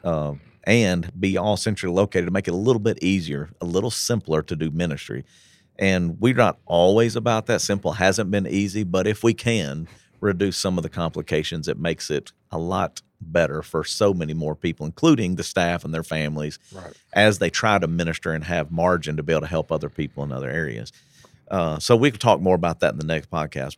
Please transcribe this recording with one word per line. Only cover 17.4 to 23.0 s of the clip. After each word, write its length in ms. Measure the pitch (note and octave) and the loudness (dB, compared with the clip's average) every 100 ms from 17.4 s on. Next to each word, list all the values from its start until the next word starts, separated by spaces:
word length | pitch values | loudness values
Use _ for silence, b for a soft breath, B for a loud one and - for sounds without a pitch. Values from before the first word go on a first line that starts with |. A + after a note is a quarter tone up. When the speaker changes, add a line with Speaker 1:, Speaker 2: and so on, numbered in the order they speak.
| E2+ | 0
Speaker 1:
try 260 | - A2 G2+ | 0 2 2
to 100 | E2 | 2
minister 460 | E2 E2 E2 E2+ | 0 -2 -4 -4
and 100 | D#2+ D#2+ | -4 -2
have 260 | E2+ D2+ | -2 -2
margin 460 | E2+ F2+ F2 D2+ D#2 | 0 2 2 -2 -4
to 60 | |
be 100 | D2 | 0
able 80 | D#2+ | -2
to 60 | D2+ | 0
help 240 | D#2+ - | -4 -2
other 180 | D#2 D2 | -4 -4
people 340 | - C#2+ C#2 | -6 -8 -6
in 80 | C#2+ | -8
other 180 | C2 C2 | -6 -6
areas. 420 | D#2+ D2 A1+ A#1 b b b b b _ | -4 -4 -6 -12 b b b b b _
Uh, 260 | F#2+ E2 D2+ | -2 0 -2
so 180 | - A#2 | 4 6
we 140 | C#3 | 6
could 100 | A#2 | 2
talk 200 | A#2 E2 | 2 4
more 140 | F#2 F2+ | 4 2
about 240 | E2+ D#2+ | 2 0
that 120 | D#2+ | 0
in 40 | |
the 80 | D2 | 0